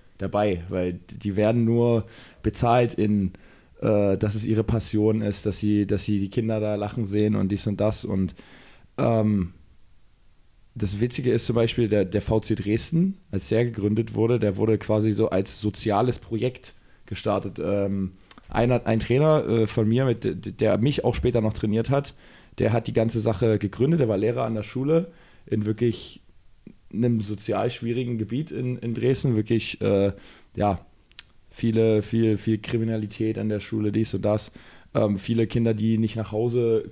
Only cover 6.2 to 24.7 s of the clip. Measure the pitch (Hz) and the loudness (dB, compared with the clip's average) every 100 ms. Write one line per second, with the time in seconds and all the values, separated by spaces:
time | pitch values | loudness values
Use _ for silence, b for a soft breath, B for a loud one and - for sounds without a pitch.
6.2 | 98 - 113 110 107 104 104 113 104 104 | 0 -2 -2 -2 -2 -2 -4 -4 -2 2
7.2 | 104 104 95 101 107 98 104 - - 98 | 2 2 0 -2 -2 0 0 -2 -4 -2
8.2 | 92 B B B B B B - 123 113 | -2 B B B B B B -2 0 2
9.2 | 107 104 87 - - - - - - _ | 2 0 -2 -8 -20 -20 -20 -20 -20 _
10.2 | - - _ _ - 117 101 101 120 - | -20 -20 _ _ -18 -6 -4 -2 -2 0
11.2 | 127 117 - 117 113 - 110 104 92 104 | 0 0 0 0 0 0 2 2 2 -2
12.2 | - 110 - 107 98 110 - 165 190 196 | 0 0 0 -2 0 -2 0 0 0 -4
13.2 | - 98 - 110 120 110 101 107 113 107 | -8 -8 -2 0 0 0 0 0 -2 0
14.2 | 113 120 104 98 110 104 - 107 110 104 | 2 2 0 0 2 2 2 2 2 2
15.2 | 110 92 95 - 104 - 110 101 127 117 | 2 0 -2 -4 -4 -2 0 2 0 -2
16.2 | - 113 123 - - b b b - 98 | -8 -4 -4 -6 -18 b b b -12 -6
17.2 | 110 101 101 - 82 101 98 98 92 - | -2 -2 -4 -6 -2 0 0 -2 -4 -8
18.2 | B B - - 120 120 - 113 - 127 | B B -6 0 2 2 2 0 2 4
19.2 | 156 156 - 113 107 - 107 120 135 117 | 4 4 4 2 2 2 2 2 2 0
20.2 | - 87 101 - 110 101 113 - 120 - | -2 -4 -8 0 2 4 2 2 0 0
21.2 | 123 120 110 - 107 107 113 139 139 b | 0 0 0 -2 0 0 2 0 -2 b
22.2 | b b b - 110 117 - 117 113 117 | b b b 0 2 2 0 0 0 0
23.2 | 113 95 117 107 101 - 139 165 117 98 | -2 2 2 2 0 0 2 4 2 2
24.2 | 123 120 120 110 104 | 0 0 -2 -4 -6